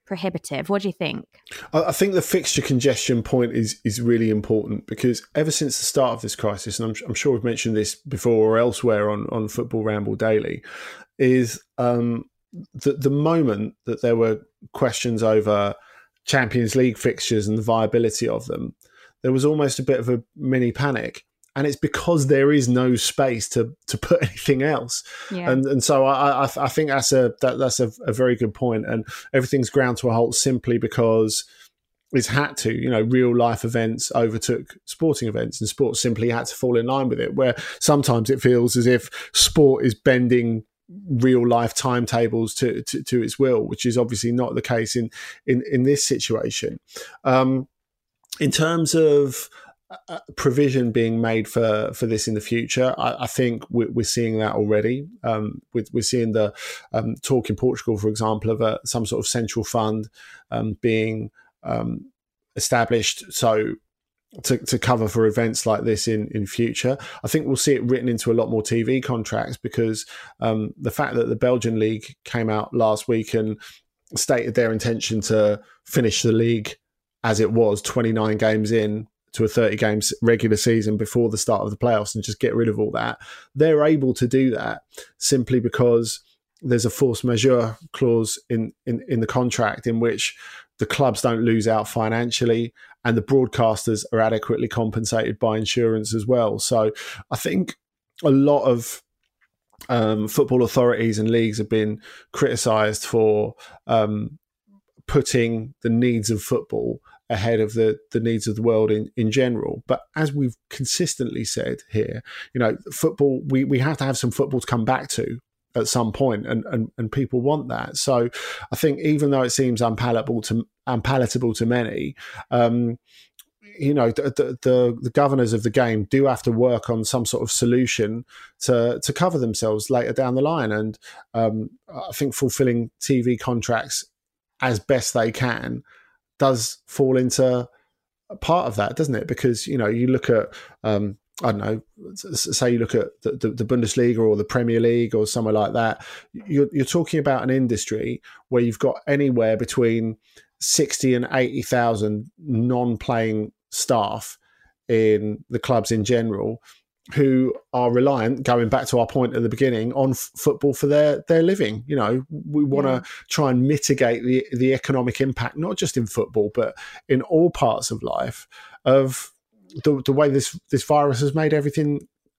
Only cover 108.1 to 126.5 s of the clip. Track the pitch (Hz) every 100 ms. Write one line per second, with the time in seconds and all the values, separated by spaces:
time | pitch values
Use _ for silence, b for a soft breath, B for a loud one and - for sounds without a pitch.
108.1 | 120 113 113 117 107 113 110 110 107 107
109.1 | - 110 123 127 113 - 117 - 127 -
110.1 | - 156 143 127 - - - 127 - 135
111.1 | - 120 - 107 - - - - 107 -
112.1 | 117 - B B 127 113 - - - 160
113.1 | - 143 131 143 131 139 131 143 151 135
114.1 | 127 123 - 139 131 - 120 110 131 143
115.1 | - - 120 _ _ _ 120 107 127 113
116.1 | - 135 104 - 113 - 127 110 - 113
117.1 | 139 135 123 131 151 123 117 - - -
118.1 | 123 120 B B B B 120 156 139 156
119.1 | 151 147 135 123 - 127 117 117 107 123
120.1 | 113 120 117 - 117 110 _ - 120 120
121.1 | 135 117 127 123 107 117 123 113 - -
122.1 | - B B B 123 117 120 117 120 _
123.1 | b b _ - _ - 190 143 147 117
124.1 | 113 139 - 127 127 131 127 123 117 123
125.1 | 143 143 135 117 110 113 120 120 110 98
126.1 | 135 139 120 -